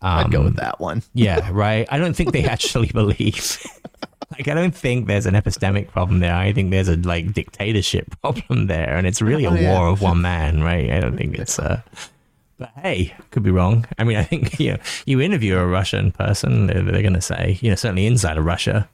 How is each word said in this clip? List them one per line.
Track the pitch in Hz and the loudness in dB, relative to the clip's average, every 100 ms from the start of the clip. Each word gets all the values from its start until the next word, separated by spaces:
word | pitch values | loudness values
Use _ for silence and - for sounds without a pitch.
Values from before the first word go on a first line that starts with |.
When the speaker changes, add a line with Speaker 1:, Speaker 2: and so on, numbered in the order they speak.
Speaker 1:
I'd | 92 82 - | -2 0 2
go | - | 2
Speaker 2:
um, | 71 | 2
Speaker 1:
with | - | 0
that | 58 - | -4 -6
one. | 85 101 - | -4 -6 -4
<laughs> | |
Speaker 2:
Yeah, | 123 107 85 - | 0 2 2 0
right? | 98 104 110 113 | 0 0 0 -2
I | 139 | -2
don't | 175 - | -2 0
think | 175 | 0
they | 139 | 0
actually | - 120 - 123 113 | 0 -2 -2 0 0
<laughs> | |
believe. | 113 104 101 107 - - - - - - - - - - | 2 2 2 0 -2 -6 -8 -12 -20 -20 -16 -16 -14 -16
Like, | 135 139 | -8 -4
I | |
don't | 151 180 - | 0 0 -2
think | 135 123 101 | -2 -2 0
there's | 101 104 | 0 2
an | 101 | 2
epistemic | 95 - 95 98 95 | 2 -2 0 0 -2
problem | - 92 90 | -2 2 2
there. | 87 87 | 2 2
I | 98 | 0
think | 104 95 | 0 2
there's | 95 95 | 2 2
a, | 82 | 2
like, | 87 85 85 | 0 -2 -2
dictatorship | 104 - - 104 107 - - - - | -4 -6 -6 -2 0 0 -2 -4 -6
<laughs> | |
problem | 139 - - 123 98 | -4 -4 -2 -2 0
there, | 80 80 78 | 0 -2 0
and | 92 | 0
it's | - | 0
really | 110 151 104 | 0 2 2
a | |
Speaker 1:
Oh, | 87 | 2
yeah. | 92 95 | 4 4
Speaker 2:
war | 85 | 2
of | 98 | 2
one | 95 87 | 2 2
man, | 87 85 76 78 | 2 0 0 2
right? | 80 87 62 | 2 0 0
I | 73 | 0
don't | 62 62 | 0 -2
think | - - | -4 -6
it's, | - - | -6 -4
uh, | - - - - - _ _ _ _ - | -2 -4 -8 -20 -20 _ _ _ _ -18
but | 127 139 | -18 -10
hey, | 185 101 87 - - | -6 -2 -4 -6 -6
could | 127 | -2
be | 101 | 2
wrong. | 92 90 117 117 - | 2 4 2 0 -2
I | |
mean, | 113 104 | 0 0
I | |
think, | - 151 143 - | 0 -2 -2 -2
<laughs> | |
you | 160 | -2
know, | - - - - | -2 -6 -8 -2
you | 131 | 0
interview | 160 185 107 92 | 2 0 2 2
a | 90 | 2
Russian | 92 87 98 98 | 0 0 0 0
person, | - 98 101 - 120 98 | 0 -2 0 0 2 2
they're, | 92 | 0
they're | 95 92 | 0 0
gonna | 101 90 | 2 0
say, | - 87 87 95 | -2 -2 0 0
you | 113 | 0
know, | 90 | 0
certainly | 120 92 107 | 0 0 2
inside | 120 92 78 | 2 2 0
of | 78 | 0
Russia, | 87 - 104 - | 0 0 0 -2